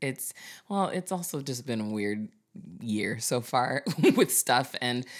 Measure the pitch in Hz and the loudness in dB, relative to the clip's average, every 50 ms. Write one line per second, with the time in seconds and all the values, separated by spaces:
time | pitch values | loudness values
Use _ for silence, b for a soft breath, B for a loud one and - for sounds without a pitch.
0 | - 139 131 - - - - B B B B B B B 208 196 196 175 - 185 | -4 -4 -4 -4 -6 -10 -10 B B B B B B B 0 0 0 0 0 -2
1 | 175 - 190 180 175 - - 147 139 139 131 120 117 - 120 113 107 104 107 107 | -2 -2 -4 -4 -4 -4 -6 -6 -4 -4 -6 -6 -4 -4 -2 -2 -2 -2 -2 -2
2 | 101 104 104 107 107 104 - _ _ _ - - - 80 85 92 117 117 107 107 | -2 -2 -2 -2 -4 -8 -10 _ _ _ -18 -18 -16 -16 -14 -10 -4 -2 0 0
3 | 101 98 113 113 113 - 131 123 117 - - 127 123 135 127 135 - - 165 - | 0 0 -2 -2 -2 -2 -2 -2 0 0 2 2 2 2 0 -2 -2 -2 0 4
4 | 151 - - - 220 - - - - - 131 123 135 - - - - 123 123 123 | 6 6 8 8 6 4 4 2 4 4 4 4 4 2 -2 -2 -2 0 0 0
5 | 123 B B B | -2 B B B